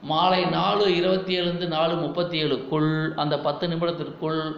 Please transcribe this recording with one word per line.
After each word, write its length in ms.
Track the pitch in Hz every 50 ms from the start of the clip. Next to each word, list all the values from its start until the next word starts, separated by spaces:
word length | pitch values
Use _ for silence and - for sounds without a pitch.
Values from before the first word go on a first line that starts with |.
மாலை 440 | - 143 156 156 175 185 185 185 180
நாலு 500 | - 160 165 175 196 208 202 208 196 175
இருபத்தி 440 | 170 175 185 190 185 185 185 180 180
ஏழுலேருந்து 280 | 175 175 170 170 180 165
நாலு 280 | 160 156 160 165 170
முப்பத்தி 480 | 170 165 143 - 175 175 170 170 156 156
ஏழுக்குள், 720 | 143 135 - - - 156 156 151 156 156 156 156 160 156
அந்த 240 | - 147 147 151 143
பத்து 280 | 147 151 147 - - 170
நிமிடத்திற்குள் 840 | 165 165 175 170 170 151 151 143 - - 165 156 160 160 156 156 156